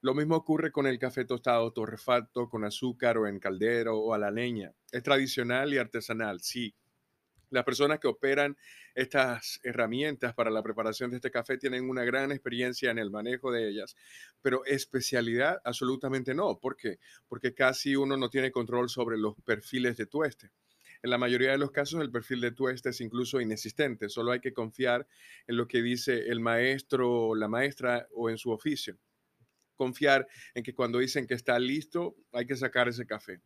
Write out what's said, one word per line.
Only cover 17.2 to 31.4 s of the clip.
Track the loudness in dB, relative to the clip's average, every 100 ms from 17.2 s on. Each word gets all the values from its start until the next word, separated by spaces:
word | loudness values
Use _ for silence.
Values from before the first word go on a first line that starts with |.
| _
Porque | -4 -4
casi | 4 2 4 0 2
uno | 2 0
no | 0
tiene | 0 0
control | 0 0 0 0
sobre | -2 -2 0
los | 0 -2 -2
perfiles | -2 -2 -2 -2 -2
de | -4
tueste. | -2 -2 -4 -20 _ _ _ -20 -10
En | -2
la | 0
mayoría | 2 4 4
de | 2
los | 0
casos, | -2 -2 -2
el | -2
perfil | -4 -4 -2
de | -2
tueste | 0 -2 -2 -4
es | -6
incluso | -6 -4 -2 0
inexistente. | -2 -4 -6 -2 -2 0 -6
Solo | -2 0
hay | 0
que | -2
confiar | -4 -6 0 2 2 0 _ -20 -20 -4
en | -2
lo | 0
que | 0
dice | 0 0 0 0 0
el | -2
maestro | 2 2 2 0 0 0 2 2 2
o | 0
la | 0
maestra | 0 0 0 -2 -2 -4
o | -4 -4
en | -2
su | -4
oficio. | -2 -2 -4 -6 -12 _ _ _ _ _ _ _ _
Confiar | -4 2 4 4 2 -12 -10
en | -8
que | -8
cuando | -2 0 2
dicen | 2 0 -2
que |
está | -4